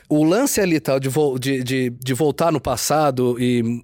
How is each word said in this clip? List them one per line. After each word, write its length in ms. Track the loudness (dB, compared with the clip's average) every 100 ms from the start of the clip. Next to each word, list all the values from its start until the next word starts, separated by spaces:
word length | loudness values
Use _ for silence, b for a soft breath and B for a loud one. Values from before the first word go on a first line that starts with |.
| B
o 160 | 2
lance 380 | 2 2 0 0
ali, 180 | 0 0
tá, 180 | 0 0
de 120 | 0
vo-, 280 | 0 0 0
de, 240 | -2 -4
de, 280 | -2 -2 -2
de 240 | -4 -4
voltar 360 | 0 0 2 0
no 120 | 0
passado 720 | -2 -4 0 2 2 2 0 0
e 460 | 0 0 0 -4